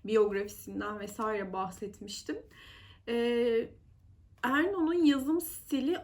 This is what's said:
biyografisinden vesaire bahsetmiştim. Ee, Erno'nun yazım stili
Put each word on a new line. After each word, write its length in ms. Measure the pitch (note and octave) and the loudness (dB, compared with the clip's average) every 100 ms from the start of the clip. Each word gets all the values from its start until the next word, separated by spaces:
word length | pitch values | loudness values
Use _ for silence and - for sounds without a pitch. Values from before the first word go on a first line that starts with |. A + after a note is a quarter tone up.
| G3 | 2
biyografisinden 920 | A3 G#3 G3 G#3 - - G3 G#3 G#3 | 4 4 2 -4 -10 -10 -8 -6 -6
vesaire 540 | G3+ - A3 G#3 F#3+ | -8 -6 -4 -2 -4
bahsetmiştim. 840 | F#3 F#3+ - G3+ - G3+ - - D#4 - - - - - - - | -6 -6 -8 -12 -12 -14 -12 -8 -10 -10 -20 -20 -20 -20 -16 -4
Ee, 640 | A#3 A#3 A#3+ A#3+ A3+ A#3+ - - - - - - - | -2 0 2 2 2 -2 -8 -20 -20 -20 -20 -20 -6
Erno'nun 640 | A#3+ C#4 F4 G4 D#4 F4 D#4 | 0 2 2 2 2 4 6
yazım 360 | C#4 C4 E4 | 4 2 0
stili 580 | D#4+ - - C#4 C4 F4+ | -2 -10 -4 -2 0 0